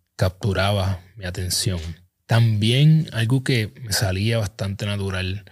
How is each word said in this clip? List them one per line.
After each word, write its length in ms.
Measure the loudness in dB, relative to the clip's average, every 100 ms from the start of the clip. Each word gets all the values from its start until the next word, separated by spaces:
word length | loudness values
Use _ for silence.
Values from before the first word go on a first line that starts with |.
| _ -2
capturaba 840 | -2 0 -2 0 0 0 0 -4 -10
mi 100 | -12
atención. 540 | -10 -6 -4 -2 -2 -4 -6 -12 _ _ 0
También 800 | 4 4 4 2 6 6 6 2
algo 320 | -2 0 0
que 280 | 0 0 -2 -8
me 100 | -6
salía 460 | -2 0 0 0 0
bastante 480 | -2 -6 -8 -6 -6
natural 580 | -4 -4 -4 -6 -8 -12